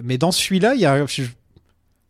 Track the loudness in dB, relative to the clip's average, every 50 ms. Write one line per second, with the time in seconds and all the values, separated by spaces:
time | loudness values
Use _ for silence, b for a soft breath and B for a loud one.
0 | -6 -4 -2 0 0 0 0 0 -2 0 0 2 2 2 2 2 2 2 2 2
1 | 0 -2 -4 -6 -8 -8 -10 _ _ _ _ _ _ _ _ _ _ _ _ _
2 | _ _